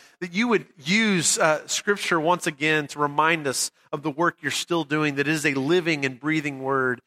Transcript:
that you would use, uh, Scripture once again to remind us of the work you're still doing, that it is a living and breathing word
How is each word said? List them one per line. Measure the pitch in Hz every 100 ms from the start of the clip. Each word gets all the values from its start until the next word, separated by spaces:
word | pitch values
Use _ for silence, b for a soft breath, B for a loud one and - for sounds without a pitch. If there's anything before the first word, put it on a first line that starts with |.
| b b
that | 180
you | 175 240
would | 196 - -
use, | 139 214 220 185 135 -
uh, | 165 151 -
Scripture | - - 202 - 170
once | 156 175 170
again | 139 156 156 143
to | 147
remind | 147 147 156 165 143
us | 123 - b b
of | 151
the | 151
work | 139 170 -
you're | 143
still | - - 170
doing, | 143 156 151 139
that | 147
it |
is | 160
a | 151
living | 135 135 180 165 147 135
and | 123
breathing | 147 156 147 135
word | 135 135 127 120